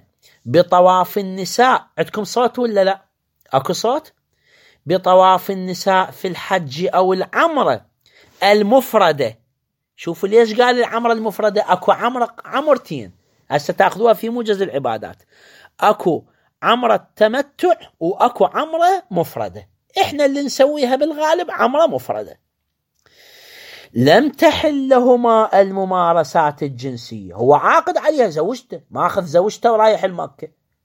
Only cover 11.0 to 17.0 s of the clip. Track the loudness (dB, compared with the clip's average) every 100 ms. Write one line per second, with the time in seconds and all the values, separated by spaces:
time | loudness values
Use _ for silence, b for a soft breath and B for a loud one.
11 | -2 -2 -4 -2 -2 -2 0 0 0 0
12 | 0 -4 -6 -8 -8 -4 0 0 -2 -12
13 | -12 -20 _ _ -6 -4 -2 0 0 0
14 | 0 0 -2 -6 -4 -4 -4 -4 -4 -6
15 | -10 -18 _ b b b b b 0 0
16 | 0 -4 -6 _ _ _ -2 0 0 -2